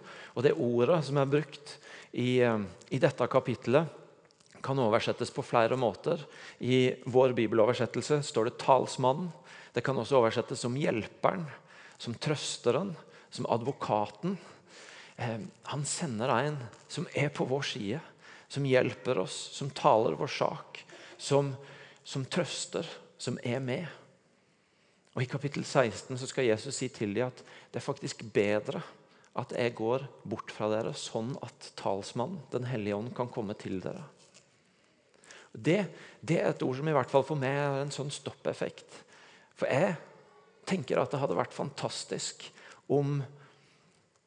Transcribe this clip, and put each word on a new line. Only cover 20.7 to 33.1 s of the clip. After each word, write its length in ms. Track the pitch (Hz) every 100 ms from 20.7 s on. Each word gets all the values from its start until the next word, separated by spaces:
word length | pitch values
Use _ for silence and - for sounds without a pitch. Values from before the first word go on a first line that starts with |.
| - - - - -
som, 360 | - 143 139 131 - - - -
som 240 | - 139 127
trøster, 600 | 185 143 - - - 165 - - -
som 200 | 127 120
er 180 | 123 127
med. 240 | 127 139 160 - - _ _ _ _ _ _ _ _ _ _ -
Og 80 |
i 60 | 123
kapittel 340 | 143 143 - -
seksten 520 | 147 117 - - 127
så 100 | 127
skal 160 | - 123
Jesus 300 | 107 139 -
si 80 | 127
til 160 | - 104 101
dem 100 | 127
at 140 | -
det 380 | - - - 123
er 40 |
faktisk 380 | - 131 - - 117
bedre 540 | 110 104 104 120 170 - - _ _ _ -
at 120 | 131
jeg 200 | - 120
går 300 | 110 110 131 135 -
bort 300 | - 107 -
fra 140 | - 107
dere, 220 | 107 92
sånn 380 | 147 - 117 113 -
at 300 | 117 - - -
talsmannen, 600 | 107 98 - 123 127 185 -
Den 160 | 123 123
hellige 300 | 123 104 101
ånd, 140 | 120